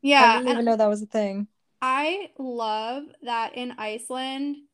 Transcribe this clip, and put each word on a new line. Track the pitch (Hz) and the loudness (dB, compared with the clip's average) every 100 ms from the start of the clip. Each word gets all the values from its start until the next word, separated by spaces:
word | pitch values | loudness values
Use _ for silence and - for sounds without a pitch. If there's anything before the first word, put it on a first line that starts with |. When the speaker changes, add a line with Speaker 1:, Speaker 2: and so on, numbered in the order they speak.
Speaker 1:
Yeah, | 277 277 | 6 8
Speaker 2:
I | 240 | 8
didn't | 226 254 | 6 2
even | 240 | 0
Speaker 1:
and | 233 | 2
Speaker 2:
know | 220 | 2
that | 214 | 2
was | 208 | 2
a | 214 | -4
thing. | 220 202 196 208 _ _ _ | -4 -2 -4 -8 _ _ _
Speaker 1:
I | 262 262 302 381 359 - | -2 0 0 -4 -8 -10
love | 262 240 226 214 220 262 302 _ | -8 -6 -4 -4 -4 -8 -10 _
that | 240 233 226 - | -6 -4 -4 -6
in | 247 240 | -10 -8
Iceland | 214 214 - 254 262 269 285 285 _ | -10 -10 -8 -8 -6 -6 -8 -8 _